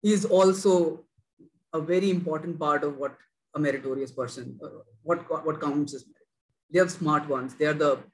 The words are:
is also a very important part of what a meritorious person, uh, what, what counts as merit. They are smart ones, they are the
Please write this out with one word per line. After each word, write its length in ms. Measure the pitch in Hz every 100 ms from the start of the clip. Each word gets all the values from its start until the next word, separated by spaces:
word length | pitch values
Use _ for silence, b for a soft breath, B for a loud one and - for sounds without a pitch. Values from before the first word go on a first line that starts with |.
is 220 | 208 208
also 800 | 202 185 190 190 202 180 165 160 - _ _ _ - _ _
a 60 | 160
very 300 | 156 180 196
important 480 | 180 175 156 175 156
part 240 | 151 147
of 140 | 147 139
what 180 | 139 - _ _ _
a 40 | 147
meritorious 520 | 147 135 131 131 131
person, 480 | - 120 - 123 -
uh, 40 | 151 - - _
what, 260 | 156 170 - 156
what 160 | 156 151
counts 320 | 147 143 143
as 140 | 135 -
merit. 80 | _ _ _ _ _ _
They 80 | 170
are 100 | 180
smart 400 | - 160 147 147
ones, 260 | 131 131
they 120 | - 151
are 80 |
the 240 | 151 147 131 -